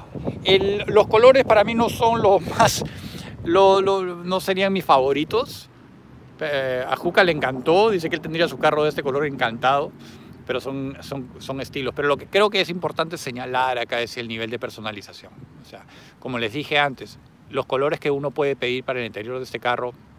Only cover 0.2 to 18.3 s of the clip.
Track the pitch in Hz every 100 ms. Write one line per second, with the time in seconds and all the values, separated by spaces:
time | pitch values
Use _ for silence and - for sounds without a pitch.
0.2 | - - 190 190 196 208 208 208 202 220
1.2 | 247 269 - 214 208 233 226 - 233 226
2.2 | 208 190 170 - 220 - - - - -
3.2 | - - 165 175 196 196 190 196 180 175
4.2 | 175 185 185 190 196 190 - 143 131 139
5.2 | 156 214 277 - - - - - - -
6.2 | - - 156 139 131 127 131 131 175 180
7.2 | 185 151 135 131 143 175 226 190 160 165
8.2 | 165 160 165 131 151 151 151 147 139 135
9.2 | 151 135 123 117 127 143 - - - -
10.2 | - - - 123 131 135 135 139 - 139
11.2 | 127 127 - 135 120 147 123 143 143 135
12.2 | - 196 208 202 - 180 156 147 160 170
13.2 | 135 123 127 127 131 123 117 120 117 123
14.2 | 117 113 113 113 117 110 107 104 95 90
15.2 | 92 - - - - - - - - -
16.2 | 131 123 113 135 139 147 143 127 107 -
17.2 | - - - 123 123 131 143 156 147 139
18.2 | 143